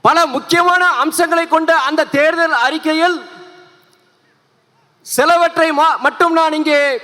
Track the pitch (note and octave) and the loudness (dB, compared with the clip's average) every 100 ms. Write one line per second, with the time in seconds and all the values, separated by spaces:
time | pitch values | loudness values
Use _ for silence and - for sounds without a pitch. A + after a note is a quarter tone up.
0 | A3+ D#4+ D#4+ C4 - E4+ F4 F4+ F4+ C4 | 2 2 0 -2 -2 0 2 2 0 0
1 | D4 D#4 E4+ E4+ E4 D#4+ D#4+ D#4+ C4 D#4 | -2 -2 -2 -2 0 -2 0 0 0 -2
2 | D4+ C#4 D4+ E4 E4 C4+ B3 D#4+ D#4 D#4 | -2 0 0 0 -2 0 -2 -2 -4 0
3 | F4 E4 - - - - - _ _ _ | 0 -2 -10 -20 -20 -20 -20 _ _ _
4 | _ _ _ _ _ _ _ _ _ _ | _ _ _ _ _ _ _ _ _ _
5 | - - D4+ E4+ E4+ E4+ D#4+ D4 D#4+ B3+ | -6 0 2 2 2 0 0 2 0 2
6 | C4 - F4 E4 D#4+ D#4 D#4 D4 C#4+ A#3+ | -2 0 0 2 0 0 0 0 0 -4